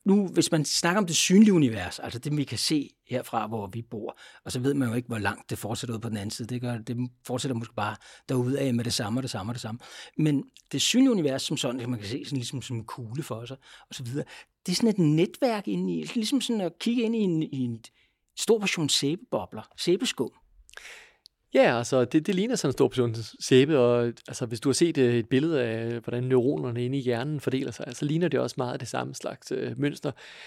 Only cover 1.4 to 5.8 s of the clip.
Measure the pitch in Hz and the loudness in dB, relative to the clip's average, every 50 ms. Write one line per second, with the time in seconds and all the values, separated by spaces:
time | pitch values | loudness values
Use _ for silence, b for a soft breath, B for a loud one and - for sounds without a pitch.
1.4 | 220 214 190 170 147 120 110 98 90 87 - - - 131 117 120 - 147 147 151 | 10 10 8 6 4 4 2 -2 -6 -8 -8 -10 -10 -8 -8 -8 -6 -4 -2 -2
2.4 | 135 - 117 107 - - 160 147 139 - _ _ _ - 127 123 123 - - 113 | -2 -4 -4 -4 -2 0 0 -2 -2 -6 _ _ _ -6 -6 -6 -4 -4 -4 -4
3.4 | 107 110 113 113 101 98 95 117 113 - - 104 107 - - B B B B B | -4 -4 -4 -6 -6 -6 -8 -10 -10 -10 -10 -10 -10 -10 -10 B B B B B
4.4 | B - - 127 123 139 143 139 131 113 110 123 123 - 117 107 101 98 104 - | B -8 -6 -2 0 0 0 0 0 0 -2 -4 -4 -4 -4 -4 -2 -4 -4 -6
5.4 | - - 110 - - 104 117 - | -8 -8 -8 -6 -6 -6 -6 -6